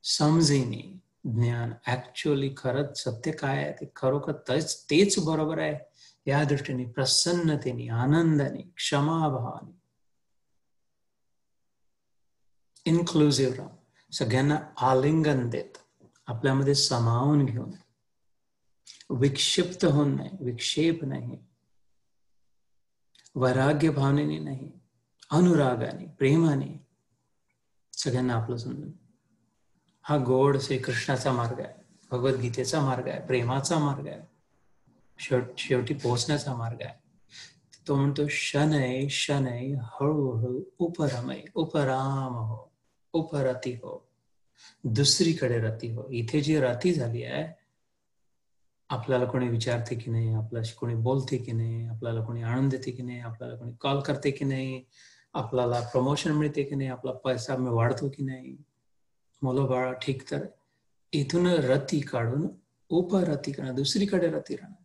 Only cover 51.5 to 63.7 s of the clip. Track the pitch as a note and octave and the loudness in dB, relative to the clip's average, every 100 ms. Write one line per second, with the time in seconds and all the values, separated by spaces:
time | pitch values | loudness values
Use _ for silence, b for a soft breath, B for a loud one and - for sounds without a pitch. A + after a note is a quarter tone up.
51.5 | A2+ A2+ A#2 A#2 A2+ A#2+ A2+ A2+ A#2 A#2 | -4 -2 -4 -6 -6 -6 -4 -4 -6 -4
52.5 | B2 C3+ C3 - B2 B2 B2 A#2+ A2+ B2 | 0 0 -2 -6 -10 -10 -10 -12 -12 -12
53.5 | A#2+ A#2+ A#2+ C#3+ C#3 C#3 C#3 C#3+ C#3 C#3 | -12 -12 -6 -2 -2 -2 -2 -2 -2 -4
54.5 | C3+ C3 C3 - b b b b - A2+ | -2 -4 -8 -14 b b b b -8 -4
55.5 | B2+ A#2+ A#2+ A#2 C3 B2+ D3 E3 D3+ D3+ | 0 0 0 0 0 2 0 0 0 0
56.5 | D3 C#3 C#3+ C3 B2+ C3+ B2+ C3+ B2 A2+ | 0 -4 -2 -4 -6 -8 -6 -2 -2 -2
57.5 | B2+ B2+ A2+ A#2 C3 C#3+ C3+ C3+ C3 C3 | -2 0 2 2 2 -4 -4 -6 -6 -12
58.5 | C3 - _ _ _ _ _ _ _ C3 | -18 -20 _ _ _ _ _ _ _ -2
59.5 | B2+ C3 B2+ B2+ B2+ - B2 - C#3+ - | 0 2 0 0 -4 -6 -6 -4 -8 -8
60.5 | _ _ _ _ _ _ D3+ C3+ E3+ F3+ | _ _ _ _ _ _ -4 0 2 2
61.5 | E3+ C3 C3+ - D3+ C#3 B2 A2+ C3+ G3 | 2 4 2 2 -2 -2 -2 -2 0 -4
62.5 | - _ _ _ E3 F3+ G3 E3+ C#3+ - | -6 _ _ _ 0 2 2 2 -2 -4
63.5 | C3+ C3+ | -6 -6